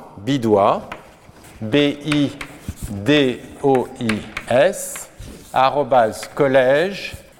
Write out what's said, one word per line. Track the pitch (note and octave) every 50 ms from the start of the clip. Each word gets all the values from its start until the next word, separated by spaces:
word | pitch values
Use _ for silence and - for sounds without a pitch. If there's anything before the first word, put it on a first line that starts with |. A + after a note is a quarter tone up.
| - - - G2
Bidois, | G2 B2+ C#3+ C3 A2+ A2 G#2 G2 G2+ A#2+ D#3+ G#3+ G3 - - - - - - - - - - - - - - -
B | A2 G#2+ C#3+
I | D3 C#3+ C#3+ C#3+ D3 C#3+ D#3 D3 D3 C#3 B2 - - - - - - - - - - - -
D | G2+ G2+ G#2 C3+ D3 D3 C3+ B2+ A2+ - - - - -
O | - C3+ C3+ B2 - - - -
I | A#2+ A2 G#2+ F#2+ - - - - - -
S, | A2+ C3 D#3 F#3+ F#3+ - - - - - - - - - - - - - - -
arobase | - B2+ C3 C3+ B2+ D3 C#3 A#2+ C3 B2 A2+ G#2+ G2+ - - - -
collège, | - C#3+ C3+ C3 C3+ B2 B2+ C#3 D3+ F3 G3+ G3 - - - - - - - _